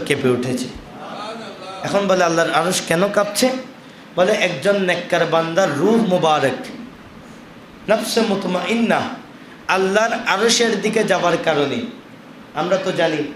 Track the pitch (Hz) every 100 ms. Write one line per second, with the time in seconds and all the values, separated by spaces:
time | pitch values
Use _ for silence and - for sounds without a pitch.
0 | - 139 127 123 127 123 - - - -
1 | - - - - - - - - 156 196
2 | 196 185 175 165 160 143 170 180 - 165
3 | 196 208 202 - 254 262 - - - -
4 | - - 185 214 202 151 180 202 180 170
5 | - 170 160 165 165 165 190 139 190 226
6 | 180 180 160 151 135 131 - - - -
7 | - - - - - - - - - 220
8 | 233 233 208 196 180 180 180 233 220 156
9 | 123 - - - - - - 185 190 202
10 | 226 214 156 190 226 233 233 202 208 220
11 | 214 180 175 170 165 147 135 117 - -
12 | - - - - - 143 175 185 185 170
13 | 165 151 143